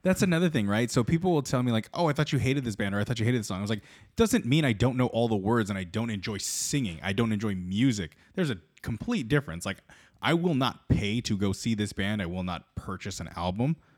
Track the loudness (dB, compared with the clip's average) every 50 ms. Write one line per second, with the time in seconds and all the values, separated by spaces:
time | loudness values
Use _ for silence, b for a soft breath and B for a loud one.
0 | 0 0 2 4 2 2 4 4 2 2 2 2 2 2 2 2 2 2 2 0
1 | 2 2 2 2 2 2 2 0 0 0 0 0 2 2 2 0 0 -2 -2 0
2 | 0 0 2 0 0 0 0 2 2 2 2 0 0 -2 -2 -2 -2 0 0 0
3 | 0 0 0 0 0 0 0 0 -2 -4 -4 -4 -2 -2 -4 -4 B B B B
4 | B B B 2 4 4 4 2 2 4 4 4 4 4 4 4 2 2 4 2
5 | 0 2 2 2 2 2 2 0 2 2 2 2 2 0 -2 -4 -6 -4 -4 -4
6 | -2 -2 -4 -6 -6 -6 -6 -6 -6 -6 -6 -4 -4 -2 -2 -2 -2 -2 -4 -4
7 | -4 -2 0 0 2 2 0 0 -2 -2 -2 -4 -4 -4 0 2 2 2 2 0
8 | -4 -6 -10 b b b b -2 -2 -2 -2 -6 -10 _ _ -12 -8 -8 -6 -6
9 | -4 -4 -2 -2 0 0 0 0 0 -2 -6 -6 -6 -6 -8 -8 _ B B B
10 | B B B _ 0 0 2 2 2 0 2 2 0 0 -2 -4 _ 0 0 2
11 | 2 0 0 -2 -2 -2 0 0 0 0 0 -2 -2 -2 0 0 -2 -2 -2 -2
12 | -2 -2 -2 -2 -4 -4 -4 -4 -4 -4 -6 -8 -10 _ _ -12 -10 -10 -10 -8
13 | -8 -10 -10 -8 -10 -10 -6 -4 -2 -2 0 0 0 0 0 b b b b